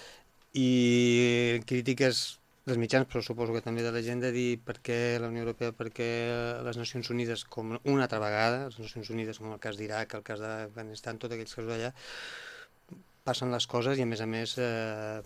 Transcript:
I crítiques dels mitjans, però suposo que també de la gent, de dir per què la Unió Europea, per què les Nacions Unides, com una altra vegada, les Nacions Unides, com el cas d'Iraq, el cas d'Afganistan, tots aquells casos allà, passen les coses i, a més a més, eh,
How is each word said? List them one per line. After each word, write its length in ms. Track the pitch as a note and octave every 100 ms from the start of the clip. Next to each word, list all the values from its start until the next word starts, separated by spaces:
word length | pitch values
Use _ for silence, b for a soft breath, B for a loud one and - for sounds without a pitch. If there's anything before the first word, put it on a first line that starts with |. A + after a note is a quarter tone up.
| B B - _ _
I 1040 | C3+ B2+ B2+ A#2+ A#2+ A#2+ A#2+ A#2+ A#2+ A#2+ A#2+ A#2
crítiques 720 | B2 A#2+ B2+ C3 A#2 - - _ _
dels 140 | - A#2
mitjans, 280 | A#2 C3 B2+
però 100 | B2
suposo 300 | A2 A#2 A2+
que 80 | A2+
també 220 | A#2 A#2
de 80 | A#2
la 80 | A#2
gent, 180 | A#2 B2
de 80 | B2+
dir 260 | A#2+ B2 A#2+
per 140 | - A2
què 360 | - A#2+ A#2+ A#2+
la 80 | A#2
Unió 140 | A#2
Europea, 300 | A#2 A2+ A#2+
per 180 | A2 A2+
què 140 | - A#2 A#2 A#2 A#2+ A#2 A#2+
les 120 | A#2+ A#2
Nacions 320 | A2+ B2 A#2
Unides, 320 | A#2+ A#2 A2+
com 300 | - - A2 A#2+
una 240 | C#3 C#3 B2+
altra 140 | A2
vegada, 460 | G#2 G#2 A2+ B2+ C#3
les 100 | A2
Nacions 320 | A2 A#2 G#2+
Unides, 280 | A2+ A2 G#2+
com 140 | A2
el 60 | G#2
cas 160 | A2 G#2
d'Iraq, 380 | G#2+ G#2+ A2
el 80 | G#2+
cas 180 | G#2 G#2
d'Afganistan, 800 | G#2+ A2 G#2+ A2 A2 G#2+ A#2 A2
tots 160 | A#2+
aquells 200 | A#2 G#2+
casos 200 | - A2+
allà, 160 | A2+ A#2+ B B B B B B B B _ _ - - _
passen 260 | - B2 B2+
les 140 | A#2+ -
coses 300 | A#2+ A#2+ C#3
i, 60 |
a 40 | A#2+
més 120 | A2
a 60 | A2
més, 260 | A2+ A2+ -
eh, 600 | B2 A2+ A2 G#2+ G#2+ A2